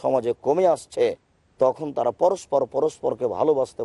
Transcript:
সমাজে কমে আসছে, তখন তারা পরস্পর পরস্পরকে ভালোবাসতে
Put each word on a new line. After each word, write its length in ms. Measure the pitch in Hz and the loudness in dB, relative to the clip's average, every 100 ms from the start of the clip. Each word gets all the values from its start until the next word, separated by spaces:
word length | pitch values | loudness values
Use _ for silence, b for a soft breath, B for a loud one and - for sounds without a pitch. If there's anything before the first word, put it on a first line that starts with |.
সমাজে 320 | 131 131 117 120 | -2 0 0 -2
কমে 220 | - 156 185 | 0 2 2
আসছে, 300 | 147 - - 120 - _ _ _ - | 2 -2 0 0 -2 _ _ _ 0
তখন 260 | 131 123 151 135 | 0 0 -6 -4
তারা 140 | 120 113 | -4 0
পরস্পর 380 | 175 190 - 143 127 | 0 0 -2 -2 -2
পরস্পরকে 520 | 135 156 - - 113 123 95 | -2 -4 -2 -6 -4 -4 0
ভালোবাসতে 440 | 139 143 127 - | 0 0 -2 -6